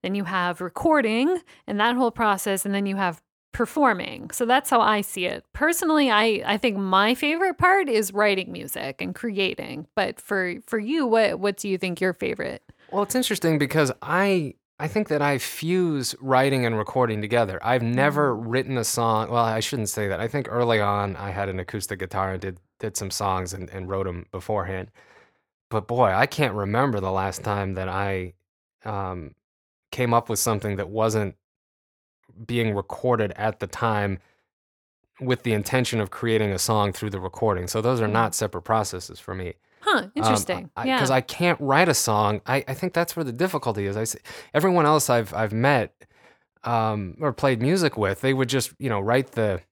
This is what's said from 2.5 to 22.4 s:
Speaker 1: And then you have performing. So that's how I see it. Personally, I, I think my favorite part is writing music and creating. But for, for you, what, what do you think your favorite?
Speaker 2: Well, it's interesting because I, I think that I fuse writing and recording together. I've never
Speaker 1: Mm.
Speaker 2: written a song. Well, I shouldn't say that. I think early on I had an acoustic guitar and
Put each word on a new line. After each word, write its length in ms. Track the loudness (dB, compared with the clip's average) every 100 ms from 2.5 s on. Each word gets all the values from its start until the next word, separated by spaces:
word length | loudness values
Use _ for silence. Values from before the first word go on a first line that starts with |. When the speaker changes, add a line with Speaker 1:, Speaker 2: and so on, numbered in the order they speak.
| -2 0
Speaker 1:
And 80 |
then 120 | -2 -2
you 100 | 0
have 260 | -2 -2 _ _ _
performing. 760 | -4 -2 4 4 4 -4 -10 -10
So 160 | -4 2
that's 240 | 2 4
how 120 | 4
I 200 | 4 2
see 240 | 0 -4 -4
it. 180 | -4 _
Personally, 600 | -2 0 2 2 4 4
I, 320 | 4 4 2 0
I 120 | 0
think 200 | 0 0
my 380 | 2 4 4 2
favorite 420 | 0 2 0 2
part 320 | 4 4 4
is 240 | 0 0
writing 380 | 2 2 2 -4
music 500 | -10 -10 -8 -8 -6
and 140 | -8 -6
creating. 720 | -6 -2 -2 -2 -10 -10 -8 -4
But 260 | -4 -4
for, 340 | -4 -2 -2 -6 -6
for 100 | -6
you, 300 | -2 0 2
what, 320 | 4 2 0
what 180 | -4 -4
do 100 | -4
you 120 | -2
think 200 | -4 -2
your 140 | -2
favorite? 480 | 0 -4 -4 -6 -8 _ _ -6
Speaker 2:
Well, 100 | -2
it's 140 | 0 0
interesting 420 | -2 0 2 2
because 340 | 2 2 0 -2
I, 500 | -2 0 2 2 -2 -10 _ _
I 80 | -4
think 200 | -2 0
that 160 | 2
I 160 | 2 0
fuse 760 | -4 -6 0 2 2 0 -4 -6
writing 460 | 2 4 4 4 2
and 100 | 0
recording 420 | 0 0 2 0
together. 400 | 2 2 2 -2
I've 180 | 0 2
never 540 | 2 2 2 2 0 0
Speaker 1:
Mm. 80 | -2
Speaker 2:
written 320 | -2 0 -2
a 60 |
song. 480 | -2 0 2 2 2
Well, 120 | 0
I 160 | 2 0
shouldn't 300 | -2 -2 -4
say 180 | -2 -2
that. 120 | -2
I 80 | -2
think 200 | -4 -4
early 280 | 0 4 4
on 360 | 4 0 -2 -4
I 160 | -6
had 180 | -4 -4
an 100 | -4
acoustic 380 | -6 -8 -6 -8
guitar 360 | -6 -2 -2
and 80 | -2